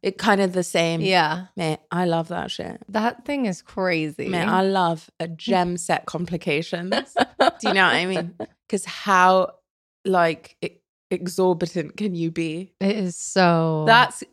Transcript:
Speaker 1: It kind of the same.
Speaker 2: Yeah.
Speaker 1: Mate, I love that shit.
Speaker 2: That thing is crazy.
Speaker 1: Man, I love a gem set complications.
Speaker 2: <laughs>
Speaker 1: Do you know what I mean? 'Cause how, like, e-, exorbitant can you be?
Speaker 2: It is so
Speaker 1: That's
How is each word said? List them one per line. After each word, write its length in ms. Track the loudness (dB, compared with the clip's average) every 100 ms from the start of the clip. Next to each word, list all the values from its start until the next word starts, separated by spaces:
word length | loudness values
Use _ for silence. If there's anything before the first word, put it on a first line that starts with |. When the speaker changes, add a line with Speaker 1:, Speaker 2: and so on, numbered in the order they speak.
Speaker 1:
It 160 | -6 -2
kind 240 | 2 2
of 100 | 2
the 100 | 0
same. 360 | -2 0 0 0
Speaker 2:
Yeah. 440 | 2 2 2 -2 -8 -6
Speaker 1:
Mate, 240 | -4 -4 _
I 140 | -2 0
love 240 | 0 -2
that 200 | -6 -8
shit. 320 | -8 -10 -12 -8
Speaker 2:
That 340 | -4 -4 -4 -6
thing 200 | -4 -2
is 160 | -4
crazy. 680 | -10 -4 -2 0 -2 -6 -6
Speaker 1:
Man, 200 | -2 0
I 140 | 0
love 460 | 2 2 0 -2 -8 _
a 80 | -10
gem 500 | -8 -2 0 0 -2
set 280 | -2 -4 -4
complications. 840 | -8 -6 -6 -2 -2 -2 -8 -4
Speaker 2:
<laughs> 460 | -4 -4 -2 -2 2
Speaker 1:
Do 280 | 0 0 -2
you 60 |
know 120 | 4 4
what 80 | 4
I 100 | 0
mean? 260 | -2 -4 -10 -16 _ _
'Cause 160 | -6 -6
how, 680 | -10 2 4 6 6 2 -6 _ _ _ _ -2
like, 480 | 2 2 0 -8 _
e-, 80 | -12 -12 _ _ _
exorbitant 840 | -6 -4 0 2 2 -2 -6 -8 -6
can 160 | -6 -4
you 140 | -4
be? 420 | -4 -6 -6 -12 _
Speaker 2:
It 160 | -2 0
is 200 | -4 -6
so 680 | -4 4 4 4 2 0 6
Speaker 1:
That's 360 | 6 6 0 -4